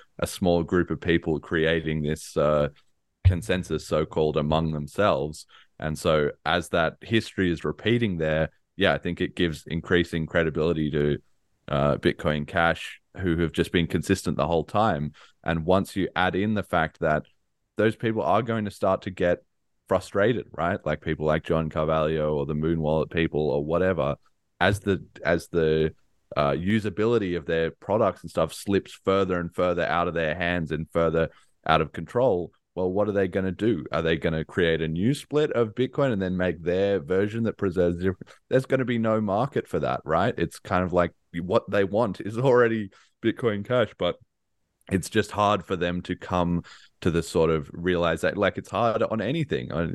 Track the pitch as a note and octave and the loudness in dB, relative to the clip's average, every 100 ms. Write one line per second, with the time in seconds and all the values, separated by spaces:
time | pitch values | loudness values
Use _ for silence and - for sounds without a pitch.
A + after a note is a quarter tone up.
0 | - - - - F#2 E2+ E2 F2+ E2 D#2+ | -18 -8 -6 -2 2 2 2 2 0 -2
1 | F#2 E2+ E2+ D2+ - E2+ D#2+ E2 D#2 D#2 | 0 0 2 -4 -2 0 2 0 -2 -2
2 | D2 D#2 - - D2 D2+ D2 - _ _ | -2 -4 -4 0 2 2 0 -4 _ _
3 | _ _ F#2 F2+ - F#2 F2 D#2 - D#2 | _ _ 2 2 -2 -2 -2 -6 -2 -2
4 | D#2 - D#2 D2+ D2 D#2 E2 D#2 D2 - | 0 0 0 2 0 0 0 -4 -6 0
5 | G2+ D2 D2 D#2 - - _ - D#2 D#2 | 2 2 -2 -8 -18 -20 _ -8 -6 -2
6 | F2 D#2 D2 - D2 F2 E2+ F2 D#2 - | 2 2 2 -2 -2 0 0 0 0 -2
7 | - A2+ - - F#2 E2 D2+ D#2 G#2+ A#2+ | -2 0 0 0 0 0 -4 -4 0 0
8 | A2+ F2 D#2 D#2 D#2 _ _ - F#2+ D2 | 0 0 0 0 0 _ _ -2 0 2
9 | F2+ E2+ F#2 - F2 D2+ - E2 - F2+ | -2 -4 -4 0 -2 -2 -6 -6 2 2
10 | E2+ E2+ D#2+ F2+ E2 D2+ D#2 D#2+ D2+ D2 | 2 -2 -2 0 0 0 0 0 0 0
11 | D2 C#2+ _ _ _ _ - C#2+ C#2+ C#2 | 0 -2 _ _ _ _ -4 0 2 2
12 | F2+ - E2 D2+ D2 F#2+ E2+ E2 - - | 0 -2 -2 -2 -2 0 2 0 -6 -18
13 | _ - F#2 E2 E2 - E2 F2+ E2 F2+ | _ -6 -2 0 0 0 0 0 0 -2
14 | D#2 F#2+ - - D2 E2+ D2+ G#2 A2 D#2+ | 0 -2 0 -2 0 0 0 0 0 0
15 | D2 - - _ - E2 D#2 F#2 F#2 - | -4 -10 -20 _ -4 -2 2 2 2 -2
16 | E2+ - F#2 F2 G#2+ G#2+ F#2 F2 D#2+ - | -2 0 0 2 0 -2 0 0 0 0
17 | D#2+ D2+ - _ _ _ _ - A2 A2 | 0 0 -2 _ _ _ _ 0 0 2
18 | A#2 A2 D2+ G2 A#2 A2+ G#2 - G2+ F#2+ | -2 -2 2 2 0 -4 -4 -2 0 0
19 | - F2+ F2+ F2 _ _ _ _ - F#2+ | -2 0 2 0 _ _ _ _ -2 -2
20 | - G2+ G#2+ A2+ - - E2+ G2 - D2+ | 0 0 0 0 -6 -4 -2 -2 -4 -4
21 | - D2+ D#2 D#2 - D#2+ D#2+ D#2+ D#2 D#2+ | -4 -2 0 0 0 -2 0 -2 0 2
22 | D#2 D#2+ D2+ D2+ C#2+ D2+ D#2 E2 D2+ D#2 | 0 0 0 -2 -2 -2 0 0 0 0
23 | D2 E2+ E2 D2 D2+ C#2 D2+ E2+ F#2 F2 | 0 0 0 0 0 0 0 0 0 0
24 | C#2+ C#2+ _ _ _ - F#2 G2+ G2+ F#2 | -2 -4 _ _ _ -2 0 0 -2 -2
25 | - - D2 F2 - F2 D#2+ D#2 D#2 - | -4 -6 0 0 0 0 2 2 0 -2
26 | _ _ - - D2 C#2+ F2+ A2 G#2 F2 | _ _ -8 -2 0 0 0 0 -2 -2
27 | A2 A#2+ G2 E2+ D2+ E2 E2 - - G#2 | 0 2 0 -4 -2 -2 -2 -4 -2 2
28 | G#2 F2+ E2 - E2 - - G2 - - | 2 -2 -6 -2 -2 -2 0 0 0 -6
29 | - G2 F#2+ F2+ E2+ - F2+ F2 E2 E2+ | 0 2 2 0 -2 0 0 2 0 0
30 | F2 E2 D#2+ D#2 F2 F2 D#2 D2+ D#2+ E2+ | 0 0 -2 0 0 -2 -2 -6 -4 0
31 | E2 D#2+ D#2+ - _ _ - D#2+ D2+ - | 2 2 0 -4 _ _ 2 2 2 -6
32 | E2 A#2+ B2+ F#2 E2 _ _ - F#2 F#2 | -6 0 2 0 -4 _ _ -4 -2 0
33 | G#2 G2+ G2 G2 F#2+ F2 G#2 F#2 D2 - | 0 2 0 0 -2 0 0 0 -2 -2
34 | E2 D#2+ F2 D#2 D#2 - E2+ D#2+ D#2+ E2 | 0 0 0 -2 -4 0 2 2 0 0
35 | G#2 C#3+ - C#3+ D3+ A#2+ A2+ G#2 B2 - | 0 -2 -2 -2 0 0 -2 -2 -4 0
36 | C#3 G#2 F#2+ F2+ F#2 E2+ E2+ F2+ G2+ G2 | 0 0 -2 0 0 -2 -2 0 2 0
37 | D2 F#2 G#2 A2+ A2+ - G2 F2+ F2 E2+ | 0 0 0 -2 -4 -2 -2 2 0 2
38 | F#2 F#2 - - - C3 C3 C3 B2 A#2+ | -2 -4 -10 -20 0 0 2 0 0 0
39 | A2+ A2 G#2+ G2 C3+ B2+ - F2 C2+ B1+ | 2 2 2 0 0 -2 -4 -2 -2 -4
40 | C2+ D#2+ G2+ - E2 - - F2+ F2+ F2 | 0 0 0 0 -4 -6 -2 0 2 2
41 | F2 - _ F2 F2 A2+ - G2+ G2 G2 | 0 -2 _ -8 0 0 0 0 0 2
42 | A#2 F2+ G2+ A2+ C3 B2 A#2 A2+ G2+ - | 0 -2 -8 -2 2 4 4 0 -6 -12
43 | _ _ A2+ - A#2+ G#2 G2+ B2 G#2+ - | _ _ -2 0 -2 -2 0 0 0 0
44 | F2+ - _ _ _ _ _ _ - G2 | -4 -4 _ _ _ _ _ _ -2 -2
45 | - A2 G2+ - G#2 G#2 - F#2 F2 F2 | 0 -2 -2 2 2 2 -2 -2 -2 -2
46 | - F2+ - F2+ F2 F2 - - - - | -4 -8 -2 0 2 0 -4 -16 -20 -4
47 | F#2 E2 D#2+ F2 D#2+ D#2+ C#2+ - F2 F2+ | 0 0 0 2 2 2 -4 -6 -2 0
48 | E2+ E2 F2 F2 G2 F#2+ - G2 A#2 G#2+ | 0 0 0 2 0 -2 -6 0 0 0
49 | A2 A2 G2+ D#3+ D#3 C#2 B1+ D2+ E2+ | 0 -2 -2 -2 -2 -4 -4 -4 -4